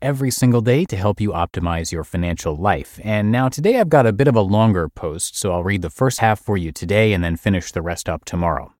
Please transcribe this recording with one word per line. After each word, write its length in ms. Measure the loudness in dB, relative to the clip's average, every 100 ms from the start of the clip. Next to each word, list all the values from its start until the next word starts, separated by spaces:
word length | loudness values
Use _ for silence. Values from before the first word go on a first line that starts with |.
every 300 | -4 -2 -2
single 280 | 0 2 2
day 240 | 2 0 0
to 100 | -2
help 240 | -2 0
you 100 | -2
optimize 640 | -2 -4 -2 -2 -2 -4
your 100 | -8
financial 540 | -6 -4 -2 -2 -4 -2
life. 420 | -2 -2 -4 -12
And 260 | -4 0 0
now 180 | 2 0
today 300 | 0 0 2
I've 100 | 4
got 180 | 4 4
a 60 |
bit 140 | 4 2
of 80 |
a 60 | 4
longer 480 | 2 4 4 2 -2
post, 500 | -6 -8 -6 -8 -4
so 140 | -2
I'll 100 | -2
read 200 | 0 -2
the 60 | -4
first 300 | 0 -2 2
half 220 | 2 2
for 160 | 0 -2
you 160 | -2
today 400 | -8 0 2 4
and 100 | 2
then 140 | 0 -2
finish 340 | 0 0 -2
the 100 | -6
rest 280 | -6 -6 -6
up 160 | -6
tomorrow. 500 | -6 -2 0 -2 -6